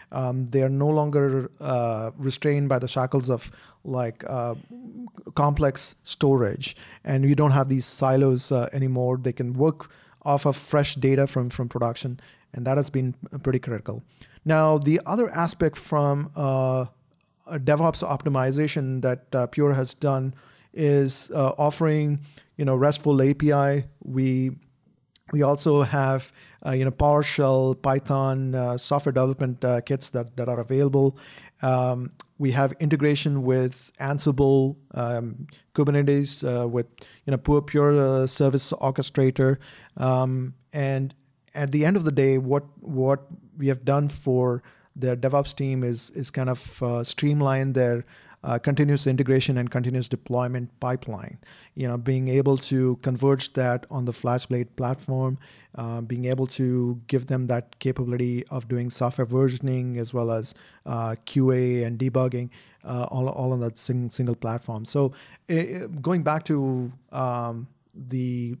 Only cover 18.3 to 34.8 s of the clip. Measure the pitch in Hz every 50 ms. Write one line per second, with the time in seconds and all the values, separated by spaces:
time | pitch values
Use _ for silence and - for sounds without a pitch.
18.3 | 139 131 127 131 135 143 156 147 - 165 139 131 131 131 123 127 127 127 - _
19.3 | - 131 123 120 - - 147 143 139 131 127 123 - - - 143 135 131 131 135
20.3 | 131 - - - - _ _ _ - - 160 147 143 143 139 135 131 - - -
21.3 | - 156 135 131 - - 151 147 147 - 165 156 151 151 151 147 147 143 147 -
22.3 | - - - _ _ - 151 135 131 127 135 147 147 143 - 147 143 135 131 139
23.3 | 143 139 147 151 143 143 139 139 139 143 135 - - _ - - 131 131 131 131
24.3 | 131 131 131 131 131 - - _ _ _ _ _ _ _ _ _ - - _ -
25.3 | - 147 147 135 143 143 147 160 147 147 139 131 151 143 135 135 135 135 131 -
26.3 | - - - - - _ - - 131 131 131 131 127 - 151 147 147 147 147 -
27.3 | - - 143 135 131 131 131 131 131 127 - 143 135 139 139 - 143 135 135 135
28.3 | 135 135 135 131 131 131 123 123 123 127 - - 147 143 - 143 127 131 131 131
29.3 | 135 - 143 127 123 120 - 123 123 120 117 - 139 131 131 - - 127 120 117
30.3 | - 127 120 123 123 117 117 117 131 135 143 143 131 139 135 135 135 - - -
31.3 | - - - - _ _ - 131 131 127 127 127 127 120 127 - - - - _
32.3 | _ - 147 135 123 131 135 135 135 - 160 147 160 151 143 151 147 143 - 156
33.3 | 143 139 127 127 131 131 127 127 127 - - - - - 135 139 147 143 - 151
34.3 | 139 127 143 135 139 135 135 135 143 -